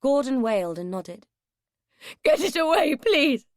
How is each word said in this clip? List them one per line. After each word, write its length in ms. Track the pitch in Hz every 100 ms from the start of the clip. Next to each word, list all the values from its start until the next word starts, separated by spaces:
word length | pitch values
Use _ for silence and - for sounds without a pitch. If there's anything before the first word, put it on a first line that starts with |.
Gordon 420 | 269 285 254 262
wailed 380 | 226 214 175 170
and 100 | 180
nodded. 380 | 185 180 175 _ _ _ _ _ _ _ _ - -
Get 160 | - 622
it 160 | 370 330
away, 400 | 320 330 320 285
please! 500 | 453 381 285 240 _